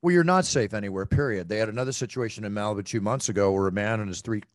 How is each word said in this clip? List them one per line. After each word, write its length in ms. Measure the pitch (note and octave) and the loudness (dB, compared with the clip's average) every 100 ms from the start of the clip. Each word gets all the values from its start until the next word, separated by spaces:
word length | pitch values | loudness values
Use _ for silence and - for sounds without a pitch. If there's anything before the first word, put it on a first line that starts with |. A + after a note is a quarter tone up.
Well, 120 | E3+ | 4
you're 100 | F3 | 4
not 220 | E3+ F#3 F3 | 6 4 2
safe 260 | C#3+ G#2 | 0 0
anywhere, 320 | G#2+ G2+ F#2+ | -2 -4 -6
period. 460 | G2 C#3 C#3+ G#2 F2 | 0 2 2 -2 -2
They 80 | G#2+ | -2
had 100 | A2 | 0
another 240 | A2 B2+ | -2 -4
situation 540 | C3 A#2+ B2+ A2+ G#2+ G#2+ | -4 -6 -4 -6 -4 -6
in 80 | |
Malibu 280 | G#2 G#2 G2+ | -2 -2 -2
two 200 | G2 A2+ | -2 -2
months 260 | G2+ C3+ - | 0 -2 -2
ago 240 | G2+ G2 | 2 4
where 160 | G2 G2 | 4 2
a 40 | |
man 280 | F#2 G#2 A2+ | 2 0 -2
and 80 | G#2 | -4
his 140 | F2 | -6
three, 180 | - A2 - | -4 -4 -4